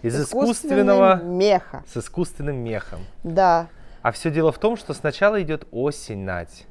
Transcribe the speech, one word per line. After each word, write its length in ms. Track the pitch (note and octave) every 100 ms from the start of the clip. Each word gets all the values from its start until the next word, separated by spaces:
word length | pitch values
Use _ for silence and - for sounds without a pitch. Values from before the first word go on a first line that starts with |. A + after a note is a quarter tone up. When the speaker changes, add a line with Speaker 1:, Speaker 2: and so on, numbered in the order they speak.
Speaker 1:
Из 120 | A#2 C3+
Speaker 2:
Искусственного 920 | C#3+ A#3+ A#3+ A#3 G3+ G3 G3+ G3 F#3+ F#3
Speaker 1:
искусственного 60 |
Speaker 2:
меха. 640 | E3+ F3+ G3+ F#3 - - -
Speaker 1:
С 40 | A#2+
искусственным 600 | - - F3 - C#3+ C3+
мехом. 440 | A#2 G#2+ - E2+ F#2 -
Speaker 2:
Да. 420 | F3 E3 F#3 E3+ E3 - - -
Speaker 1:
А 100 | A#2
всё 180 | - E3+
дело 220 | D3+ D#3+
в 60 | -
том, 180 | A3 A#3
что 180 | -
сначала 480 | D3 D3+ - G3+ G#3+
идёт 240 | D#3+ D#3 -
осень, 520 | A2+ C#3+ C#3+ - G#2
Надь. 420 | F#2+ F2+ E2 - -